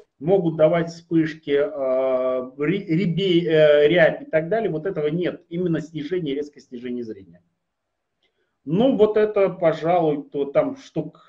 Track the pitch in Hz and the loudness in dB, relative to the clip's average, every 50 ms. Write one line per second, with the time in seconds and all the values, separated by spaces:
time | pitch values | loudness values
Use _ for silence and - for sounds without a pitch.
0 | - _ _ - 135 160 196 190 170 165 156 160 156 156 170 170 165 170 - - | -20 _ _ -8 -2 0 0 2 0 0 0 2 2 4 4 2 -2 -4 -8 -14
1 | - - 170 165 156 151 - - - 147 143 143 147 147 151 143 135 131 127 131 | -8 -2 0 0 0 0 -4 -10 -4 -2 0 0 0 0 -4 -4 -2 -2 0 0
2 | 131 131 131 127 127 127 127 127 123 131 - 143 147 151 190 202 - - 160 170 | 0 0 0 0 0 0 -2 -2 -4 -6 -8 -4 -2 -2 -2 -2 -2 -2 -2 -2
3 | 202 170 160 175 196 190 170 170 170 160 160 156 151 151 147 147 147 151 170 180 | 0 -2 -2 -2 0 2 2 2 2 2 4 6 6 6 6 6 6 4 6 6
4 | 160 147 147 - - - - 156 160 165 208 233 226 175 160 151 151 196 185 160 | 4 4 2 0 -6 -4 -2 -2 -2 0 -2 -2 -2 -2 -4 -4 -6 -6 -4 -4
5 | 151 151 160 175 175 143 - - _ - 170 175 185 175 160 170 165 - - 147 | -4 -2 -2 -2 -4 -4 -6 -8 _ -10 -6 -4 -2 -2 -2 -2 -4 -6 -10 -10
6 | 139 147 185 180 165 139 135 147 147 147 - 139 - _ 127 117 123 123 123 123 | -8 -6 -6 -6 -4 -4 -6 -6 -8 -10 -12 -20 -20 _ -16 -12 -10 -8 -8 -8
7 | 117 110 104 98 95 87 82 - _ _ _ _ _ _ _ _ _ _ _ _ | -8 -10 -12 -14 -16 -20 -20 -20 _ _ _ _ _ _ _ _ _ _ _ _
8 | _ _ _ _ _ _ _ _ _ _ _ _ - 131 160 202 247 277 233 196 | _ _ _ _ _ _ _ _ _ _ _ _ -8 -2 0 2 2 2 4 4
9 | 214 208 - 214 214 214 - 202 196 180 170 - 175 160 151 - 151 165 180 175 | 2 2 4 2 0 0 2 0 0 0 0 0 0 0 0 0 0 0 0 2
10 | 165 156 143 143 - - - 143 139 139 - 156 147 135 - - - - - 160 | 2 0 -2 -4 -6 -8 -6 -6 -4 -2 0 0 0 0 -4 -10 -14 -12 -8 -8
11 | 151 - - - _ | -8 -8 -10 -20 _